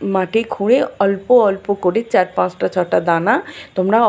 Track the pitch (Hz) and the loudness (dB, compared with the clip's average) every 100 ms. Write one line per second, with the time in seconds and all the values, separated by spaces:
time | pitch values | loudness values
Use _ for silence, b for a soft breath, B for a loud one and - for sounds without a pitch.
0 | 202 190 185 220 226 - 202 269 - - | -4 -2 0 -2 -4 -4 2 2 0 0
1 | 202 196 196 247 208 196 - 196 180 196 | 0 0 2 4 4 0 -4 -2 0 -2
2 | 233 208 185 - 185 - 185 185 175 180 | 0 0 0 -2 -4 -2 -4 -2 -2 -2
3 | 170 165 180 285 - B B - 185 220 | 0 0 0 -2 -4 B B -4 0 2